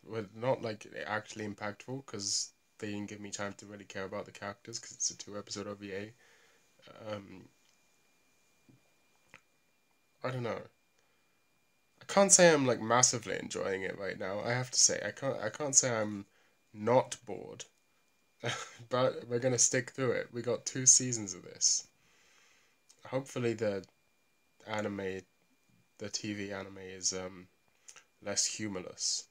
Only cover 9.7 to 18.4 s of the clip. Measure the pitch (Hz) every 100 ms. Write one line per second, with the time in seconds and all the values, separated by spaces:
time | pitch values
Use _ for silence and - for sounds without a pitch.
9.7 | _ _ _ _ _ 127 127 117 - -
10.7 | _ _ _ _ _ _ _ _ _ _
11.7 | _ _ _ - 196 196 - 175 151 131
12.7 | 113 110 123 127 123 98 90 - 92 95
13.7 | 95 92 87 95 92 95 104 117 123 127
14.7 | - - - 104 - 139 104 107 - 147
15.7 | 135 131 113 107 104 101 _ _ _ _
16.7 | 104 107 123 - - - 98 - - -
17.7 | _ _ _ _ _ _ _